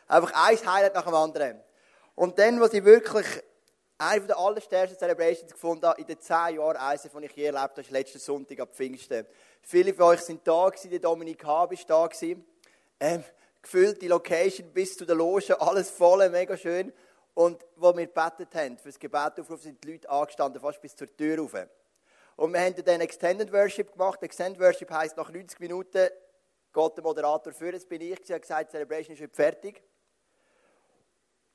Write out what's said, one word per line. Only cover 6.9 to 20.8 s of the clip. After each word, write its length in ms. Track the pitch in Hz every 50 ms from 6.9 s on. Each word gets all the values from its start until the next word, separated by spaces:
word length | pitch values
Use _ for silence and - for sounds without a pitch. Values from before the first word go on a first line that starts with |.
| 147
I 40 |
C 100 | 147 -
F, 80 | 147 -
die 80 | 147 151
ich 60 | 139
je 140 | - 143 147
erlebt 260 | 147 139 135 135 135
habe, 100 | - 147
ist 80 | 131 -
letzten 300 | 135 135 139 - - 139
Sonntag 400 | - - 143 143 139 - 139 120
ab 160 | 127 - -
Pfingsten. 500 | - 135 131 131 127 - - 131 113 107 - _ _ _ _ _ _
Viele 320 | _ - - 175 185 196 190
von 140 | 175 175
euch 120 | 170 170 170
sind 260 | 170 - 160 156 -
da 240 | 170 160 170 185 190
gewesen, 220 | 190 - - 185
der 80 | 180 175
Dominik 440 | 170 165 165 165 165 165 160 - -
Hab 260 | 151 151 165 175 170
ist 180 | 185 175 - -
da 160 | 156 160 165
gewesen. 400 | 165 - - 175 165 175 180 - _ _ _ _ _ _ _ _ _ _ -
Ähm, 240 | 143 156 170 170 147 - _ _ _ _ _ _
gefühlt 400 | - - - 185 190 208 202 -
die 80 | 185 175
Location 600 | 175 170 170 - 175 165 180 190 185 - 175 165 147
bis 240 | 185 190 185 -
zu 80 | - 180
der 100 | 165 165
Loge, 440 | 160 165 170 190 202 - - 190 -
alles 300 | 156 170 185 196 180 190
voll, 400 | - - 175 175 185 196 196 180
mega 280 | 170 180 185 180 190
schön. 340 | 170 - 170 170 180 185 247 - _ _ _ _ _ _ _ -
Und 320 | 170 170 175 170 170 - - _
wo 180 | 165 170 180 175
wir 120 | 175 170
gebetet 460 | 170 - 165 160 170 165 - 180 - -
haben, 220 | 165 147 127 120
fürs 220 | - - 143 - -
Gebet 400 | - 139 147 143 147 151 - 180
aufgerufen, 180 | 151 - 165
sind 260 | 151 - 160 135 - -
die 100 | 151 165
Leute 160 | 156 - -
angestanden, 520 | 139 143 151 147 - - 147 135 127 131
fast 200 | 131 147 147 -